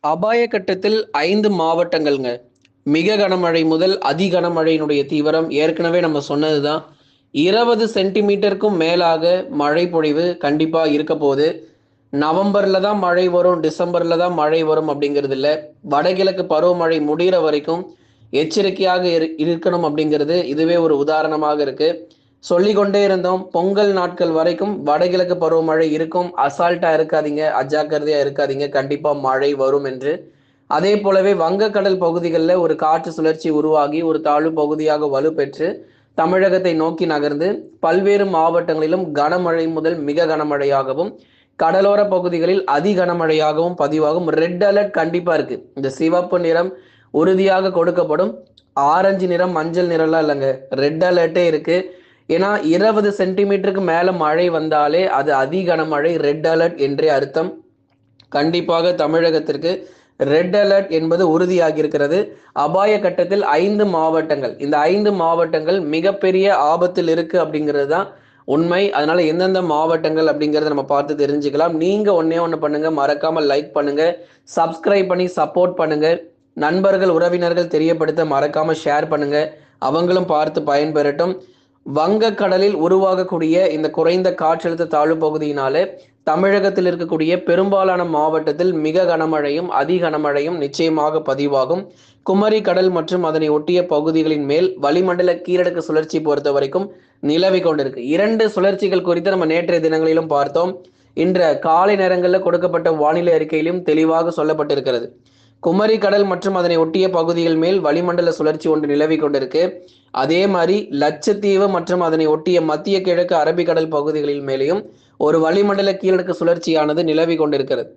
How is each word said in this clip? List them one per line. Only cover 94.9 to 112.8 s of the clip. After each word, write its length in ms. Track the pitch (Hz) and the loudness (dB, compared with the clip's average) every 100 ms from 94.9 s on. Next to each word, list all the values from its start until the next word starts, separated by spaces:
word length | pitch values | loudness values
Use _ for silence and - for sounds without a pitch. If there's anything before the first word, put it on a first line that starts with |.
| 160 185 180 180 165 - | 2 0 0 0 0 -2
கீழடுக்கு 380 | 180 180 175 160 | 0 0 -2 -2
சுழற்சி 320 | 156 160 160 151 | -2 -2 -4 0
பொறுத்த 240 | 143 143 139 | 0 0 0
வரைக்கும் 320 | 135 185 202 - _ _ 147 | 0 -4 -6 -12 _ _ -2
நிலவி 320 | 160 190 185 165 | 0 2 2 0
கொண்டிருக்கு. 360 | 151 135 131 123 165 | 0 -4 -6 -4 0
இரண்டு 300 | 208 226 214 202 | 0 2 0 2
சுழற்சிகள் 500 | 190 196 196 185 175 | 0 0 0 0 0
குறித்து 260 | 170 175 190 | 0 0 0
நம்ம 120 | 160 | 0
நேற்றைய 280 | 165 170 175 160 | 0 0 0 2
தினங்களிலும் 460 | 160 160 160 160 147 | 2 2 0 0 -2
பார்த்தோம். 380 | 143 165 180 185 - _ _ - | 0 0 -2 -6 -18 _ _ -2
இன்ற 320 | 170 180 165 143 165 | 0 2 2 0 2
காலை 280 | 165 196 202 | 4 4 2
நேரங்களில் 420 | 185 180 180 185 185 | 2 2 2 2 2
கொடுக்கப்பட்ட 440 | 170 175 165 165 156 | 0 0 0 0 2
வானிலை 300 | 147 170 175 160 | 2 2 2 2
அறிக்கையிலும் 440 | 156 160 160 180 175 | 0 -2 -2 -2 0
தெளிவாக 440 | 151 160 165 165 165 | 2 2 2 0 -2
சொல்லப்பட்டிருக்கிறது. 720 | 156 156 147 139 135 120 117 - _ _ _ _ 170 | -2 -2 -2 -2 -2 -4 -6 -16 _ _ _ _ -2
குமரி 300 | 185 220 220 | 0 2 2
கடல் 240 | 196 202 196 | 2 2 2
மற்றும் 260 | 180 196 185 | 0 -2 -2
அதனை 160 | 175 165 | 0 2
ஒட்டிய 240 | 160 185 190 175 | 0 0 0 0
பகுதிகள் 400 | 165 170 170 160 | 0 0 0 2
மேல் 160 | 165 196 156 | 2 2 0
வளிமண்டல 460 | 160 175 175 175 - | 0 0 0 0 0
சுழற்சி 300 | 151 156 160 | -2 0 0
ஒன்று 140 | 156 147 | 0 0
நிலவி 240 | 143 156 160 | 0 2 0
கொண்டிருக்கு. 400 | 151 143 127 151 175 - - _ _ - | 0 -2 -2 0 -2 -4 -20 _ _ -4
அதே 180 | 139 170 202 | 0 2 2
மாதிரி 220 | 185 165 202 208 139 | 2 2 0 -2 -2
லட்சத்தீவு 640 | 147 160 - 202 202 190 202 180 | -2 0 -2 0 2 2 2 0
மற்றும் 280 | 165 180 170 | -2 -2 0
அதனை 180 | 160 156 | 0 2
ஒட்டிய 240 | 156 170 175 160 | 0 2 0 0
மத்திய 280 | 151 | -2